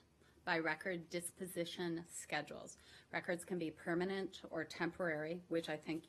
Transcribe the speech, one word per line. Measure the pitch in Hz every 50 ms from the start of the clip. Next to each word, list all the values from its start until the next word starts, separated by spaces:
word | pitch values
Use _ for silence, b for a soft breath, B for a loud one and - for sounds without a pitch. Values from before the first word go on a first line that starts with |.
| - - _ _ B B B B -
by | - 180 165
record | 160 160 156 160 - 196 185 175 160 -
disposition | - 175 175 - - - 190 180 - 175 170 170 - - 180 170 165 165 170 - -
schedules. | - - - 160 151 147 - - - - - - B B B B B B B
Records | - 170 160 - 180 175 -
can | - 190 175
be | 165 156
permanent | 156 - - 185 170 175 180 190 190 196 185 170 - - - 170
or | - 165 156
temporary, | 151 - - 175 170 170 - 185 170 156 151 156 156 170 180 180 -
which | 165 165 165 -
I | 156
think | 151 - - 156 165 -